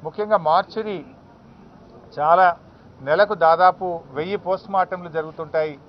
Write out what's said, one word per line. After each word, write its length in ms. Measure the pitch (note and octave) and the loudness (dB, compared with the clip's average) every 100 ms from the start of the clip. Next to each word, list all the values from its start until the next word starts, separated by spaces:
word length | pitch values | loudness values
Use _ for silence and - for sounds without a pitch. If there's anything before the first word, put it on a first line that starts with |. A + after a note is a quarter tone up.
ముఖ్యంగా 320 | D#3 D#3+ G#3 G#3+ | -12 -8 -2 0
మార్చురీ 680 | D#3 E3 G3 A3+ G#3+ F#3 C3+ - - - - - - - - - - - | 2 0 0 -8 -8 -10 -12 -20 -20 -20 -20 -20 -20 -20 -20 -20 -18 -4
చాలా, 380 | D3+ F3 F#3 E3+ - - - - | 2 6 4 2 -12 -20 -20 -14
నెలకు 340 | C3+ E3 G3+ | -2 2 2
దాదాపు 680 | G3+ E3 E3 F#3 F3+ F#3 E3+ - | 2 2 6 4 2 -6 -8 -10
వెయ్యి 260 | C#3 E3+ G3+ | -10 -6 -6
పోస్ట్ 340 | F3+ F#3 - | -4 -6 -4
మార్టంలు 380 | G3 F3+ F3+ F3 | -4 -2 -4 -8
జరుగుతుంటాయి 680 | D#3+ D#3 D#3 D#3 D#3+ D#3 C#3 | -8 -8 -10 -6 -4 -4 -8